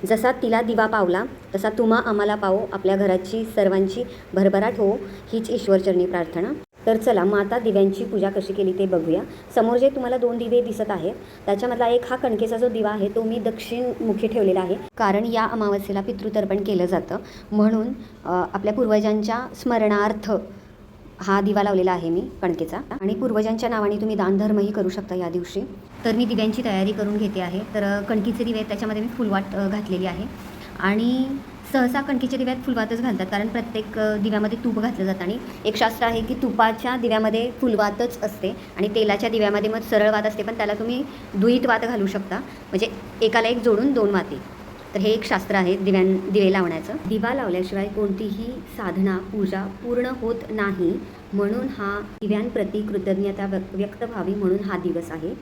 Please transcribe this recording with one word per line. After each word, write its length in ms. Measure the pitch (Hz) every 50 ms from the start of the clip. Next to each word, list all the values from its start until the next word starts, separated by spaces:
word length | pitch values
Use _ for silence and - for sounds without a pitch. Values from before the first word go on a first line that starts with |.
| -
"जसा 260 | 185 220 220 220 254 254
तिला 300 | 254 - 233 226 226 240
दिवा 240 | 220 233 214 220
पावला 380 | 220 226 220 196 175 175 185 226 269 - - - - -
तसा 160 | 196 202 220
तुम्हा 320 | 220 214 233 220 226 233 -
आम्हाला 280 | 233 214 208 208 208 208
पावो, 260 | 208 208 190 185 202 247 - -
आपल्या 240 | 190 - 190 196
घराची 480 | 196 202 196 185 185 185 - - 226 226
सर्वांची 600 | 220 - - 202 190 190 190 196 190 190 233 247 - - - - - -
भरभराट 440 | 190 190 196 196 196 208 226 233 202
हो, 200 | 214 196 214 269 - - - - - - -
हीच 180 | 226 226 226
ईश्वरचरणी 560 | 247 208 - - 196 190 185 196 180 180 180
प्रार्थना." 460 | 180 180 175 170 165 - 170 180 233 302 - - _ _ - -
तर 100 | 220 226
चला, 280 | 220 220 254 233 196 175
मग 140 | 196 208 202
आता 200 | 202 202 233 247
दिव्यांची 460 | 226 226 196 196 196 196 196 190 -
पूजा 260 | - - 208 180 196
कशी 220 | 196 208 190 - 190
केली 200 | 196 196 185 180
ते 140 | 190 196
बघूया. 360 | 185 185 170 160 165 160 185 233 - - - - - -
समोर 220 | - 226 226 240
जे 140 | 240 254 277
तुम्हाला 260 | 269 277 247 240 254
दोन 220 | 254 240 240 233 233
दिवे 220 | 233 226 240 247
दिसत 200 | 240 226 208 202 214 208
आहेत 260 | 208 175 156 185 240 - - - - - -
त्याच्यामधला 420 | - 202 202 240 247 247 233 240 233
एक 120 | 240 240 240 -
हा 60 | 254
कणकेचा 400 | 254 - 254 220 202 226 220 240
जो 120 | 226 240 247
दिवा 220 | 214 220 208 208
आहे 180 | 214 214 196 202
तो 140 | 202 226 226
मी 160 | 220 226 240
दक्षिणमुखी 880 | 202 226 220 - - - 233 240 247 247 220 - 226 226 202 196 -
ठेवलेला 340 | 220 220 233 208 190 190 190
आहे, 160 | 185 180 190 - - - _
कारण 300 | - 226 202 196 196 226
या 180 | 233 226 226 220
अमावस्येला 560 | - - 220 214 202 202 202 196 - 202 196
पितृतर्पण 640 | 196 214 202 - - 220 208 214 202 196 196 202 202
केलं 220 | 220 202 180 180
जातं 300 | 175 185 170 165 - - 202 - - - - - - 208
म्हणून, 360 | 208 208 214 220 220 220 247 262 - - - - - -
अ, 200 | - 175 180 175 - -
आपल्या 200 | 196 196 208 208
पूर्वजांच्या 840 | 208 247 214 214 214 214 214 214 214 208 214 226 233 254 254 -
स्मरणार्थ 800 | - - 254 240 226 220 208 208 202 202 214 220 214 - 208 214 180 - - - - - - - - - - - - - - - -
हा 200 | 190 196 196 202
दिवा 220 | 196 196 202 208 202
लावलेला 300 | 208 202 190 180 190 180
आहे 180 | 175 165 165
मी 120 | 165 175 - - - - -
कणकेचा. 380 | 185 165 - 165 160 - 185 - - - -
आणि 140 | 190 196 -
पूर्वजांच्या 540 | 190 247 247 220 214 214 220 226 220 240 226
नावाने 280 | 233 220 208 202 208
तुम्ही 200 | 208 214 220 220
दानधर्मही 560 | 196 190 185 196 196 208 214 196 202 202 202 208
करू 160 | 220 190 185
शकता 260 | 185 208 196 - 180
या 160 | 180 180 170
दिवशी. 300 | 165 180 175 - - 196 - - - - - - - - -
तर 80 | 233 214
मी 120 | 226 247
दिव्यांची 400 | 214 240 202 214 220 214 254 247
तयारी 280 | 233 196 190 190 202 214
करून 240 | 208 208 202 208
घेते 240 | 208 214 208 208 190
आहे. 200 | 185 175 175 190 214 220 -
तर, 80 | 214 202
अ, 180 | 196 202 202
कणकीचे 440 | 196 202 233 214 196 233 226 - 233
दिवे 140 | 233 226 220
आहेत, 100 | 214 -
त्याच्यामध्ये 340 | 214 202 240 214 214 214 214
मी 60 | 240
फुलवात, 460 | 233 - 240 208 196 196 196 190 -
अ, 140 | 190 196 196
घातलेली 380 | 196 208 214 208 185 180 185
आहे. 180 | 185 175 165 214 262 - - - - - - - - - -
आणि 440 | - 190 202 214 226 233 247 254 262 269 277 277 - - - - - - -
सहसा 280 | 269 254 247 247 277
कणकीच्या 380 | 277 277 277 247 254 247 254 262
दिव्यात 180 | 262 247 262
फुलवातच 440 | 254 - - 247 233 220 214 233 226
घालतात, 260 | 240 254 214 185 185
कारण 220 | 190 208 202 208 226
प्रत्येक, 500 | - 240 226 233 - 220 214 202 214 226
अ, 180 | 214 214 214
दिव्यामध्ये 420 | 208 202 226 208 208 208 214 226 233 -
तूप 140 | 240 214 214
घातलं 260 | 214 247 226 - 190
जातं 180 | 190 185 190 180
आणि 160 | 175 214 254 - - - - -
एक 120 | 214 214
शास्त्र 300 | - 240 226 226 - 247
आहे 140 | 233 226 226
की 140 | 220 226 262
तुपाच्या 640 | 254 - 240 196 214 226 220 220 226 - 247 254
दिव्यामध्ये 540 | 254 226 240 220 220 220 220 208 226 233 247
फुलवातच 720 | 233 - - 247 220 208 208 202 202 196 240 240 - - -
असते 340 | 208 - - - 185 233 - - - -
आणि 180 | - 190 208 202
तेलाच्या 360 | 233 220 208 202 202 220 233
दिव्यामध्ये 400 | 220 226 214 202 208 208 202 214
मग 100 | 220 226
सरळ 300 | 220 - 226 214 208 214
वात 120 | 214 208 208
असते, 200 | 214 214 214 202
पण 140 | 208 226
त्याला 180 | 233 214 208 208
तुम्ही 300 | 208 226 226 247 247 294 277 - - - - -
दुईत 320 | 196 190 233 240 254 247
वात 140 | 247 226 220
घालू 260 | 233 226 247 214 196
शकता, 320 | 190 - 202 196 - 185 220
म्हणजे 480 | 277 - - - - - - 185 226 - - - - - - - 226
एकाला 260 | 220 226 233 226 226
एक 140 | 247 240 214
जोडून 300 | 240 220 202 240 285 269
दोन 180 | 247 214 202
वाती. 280 | 202 185 165 - 147 131 - - - - - - - - - - -
तर 40 | 202
हे 120 | 185 190
एक 140 | 220 226 214
शास्त्र 300 | - 233 190 - - 202
आहे 220 | 196 185 175 190
दिव्यां-, 560 | 196 196 190 196 190 185 190 190 185 - - 190
दिवे 200 | 208 196 190 196
लावण्याचं. 400 | 196 180 170 165 160 156 - 214 311 - 190
दिवा 260 | 220 220 208 233 254
लावल्याशिवाय 520 | 277 254 202 175 180 185 185 196 196 196
कोणतीही 680 | 208 202 214 214 202 190 185 220 208 190 196 226 240 254 185 - - -
साधना, 420 | - 220 185 170 190 190 190 185 185
पूजा 460 | 185 - 202 214 196 190 190 190 190
पूर्ण 420 | 196 196 - - 240 240 240 247
होत 280 | 254 262 247 226 226 233 226 - -
नाही, 500 | 214 214 202 202 190 185 180 165 - - - - - - - - -
म्हणून 220 | 196 202 202 220
हा 480 | 247 262 269 269 - 208 196 202 208 208 208 - -
दिव्यांप्रती 600 | - 202 208 208 214 247 - 240 202 196 - 214 214
कृतज्ञता 640 | 214 202 196 185 196 190 196 202 202 196 196 196
व्य-, 140 | 196 196 185 185 - -
व्यक्त 300 | 190 202 208 - - 240
व्हावी 320 | 226 233 214 170 185 196
म्हणून 300 | 208 196 180 185 202 202
हा 140 | 196 190 175
दिवस 320 | 165 180 160 170 165 -
आहे. 240 | 156 160 156 175 247 -